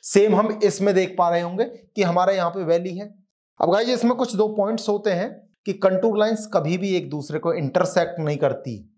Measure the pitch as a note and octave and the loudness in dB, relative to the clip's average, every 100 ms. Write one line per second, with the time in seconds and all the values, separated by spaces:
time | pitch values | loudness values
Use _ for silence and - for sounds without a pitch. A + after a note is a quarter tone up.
0 | - G3+ G#3+ F#3+ A3 G#3+ G3+ - G3+ F#3 | 2 4 4 4 0 0 0 2 2 2
1 | F3+ F#3 F3 E3+ F3 F#3 A#3+ - _ - | 0 0 2 2 -2 -4 -6 -6 _ -2
2 | F#3 F3 F#3 G3 E3+ F#3+ E3 E3+ F#3 F3+ | 0 2 2 2 -2 -4 0 0 -2 -10
3 | G#3 _ _ _ _ _ - F#3+ A#3+ B3 | -12 _ _ _ _ _ 2 2 2 2
4 | A#3 B3 B3+ G3 G#3+ G#3+ G3+ A3+ - G#3 | 2 0 -2 0 0 0 -2 -2 -2 -2
5 | G#3 F3 G#3+ - _ _ - G3 F#3+ F#3 | 0 -2 -2 -8 _ _ -8 0 2 2
6 | A3+ G#3 G#3+ G#3+ - F#3+ D3+ F3+ G3 F3+ | 2 2 0 0 -2 -2 0 -2 0 -2
7 | C#3+ D3 C#3 D3+ E3+ D#3+ C#3 E3+ - - | -2 -10 -6 -4 -2 -2 0 0 2 0
8 | - - D#3 D3 C#3+ B2 C3+ G#2+ - | 0 -2 -4 0 0 0 -8 -12 -14